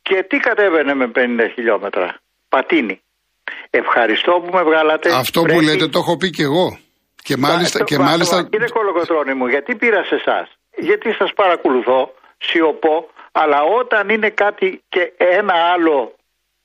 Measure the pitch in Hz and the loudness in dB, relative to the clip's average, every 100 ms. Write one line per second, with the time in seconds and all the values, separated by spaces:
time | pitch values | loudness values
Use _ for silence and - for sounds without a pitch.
0 | - 190 185 285 240 208 202 165 139 139 | -2 -2 0 -2 0 2 2 2 0 -2
1 | 123 135 123 117 107 - 113 98 98 95 | -2 0 0 0 -2 -2 -2 -2 -2 -4
2 | 87 - _ _ _ 135 - 165 110 95 | -4 -8 _ _ _ -2 0 0 0 -8
3 | _ _ _ _ - - - 123 - 127 | _ _ _ _ -16 -16 -4 -2 0 0
4 | 117 214 - 175 175 185 160 160 156 156 | 0 0 2 0 0 0 2 2 2 0
5 | 175 127 120 170 165 165 151 156 160 175 | 0 0 0 0 2 2 2 2 0 -2
6 | 160 160 190 160 147 165 156 - _ _ | -2 -2 -4 -2 0 0 -2 -4 _ _
7 | _ _ - 131 143 170 170 - - 147 | _ _ -6 -2 0 0 0 -2 0 0
8 | 139 170 170 180 165 214 233 226 202 170 | 2 2 0 0 0 -2 -2 -2 -2 -2
9 | 165 160 135 131 127 139 139 110 233 202 | 0 -2 -2 -2 -2 -2 -4 -2 0 0
10 | - 147 - 101 80 _ _ - 160 208 | 0 -2 0 -2 -4 _ _ -6 -2 0
11 | 233 202 208 - 190 165 165 127 113 131 | -2 -2 -2 0 0 2 2 0 2 0
12 | 135 - - _ - 170 156 147 160 156 | 0 -8 -20 _ -2 0 0 0 0 0
13 | 165 - - 170 156 143 151 233 240 214 | -4 -16 -6 0 2 2 2 0 0 0
14 | 196 220 214 214 202 202 190 180 _ 185 | 0 0 0 0 -2 0 -4 -4 _ -4
15 | 170 - 180 185 208 170 170 180 165 139 | -4 0 2 2 2 2 2 2 2 0
16 | 110 - _ _ _ _ | -2 -10 _ _ _ _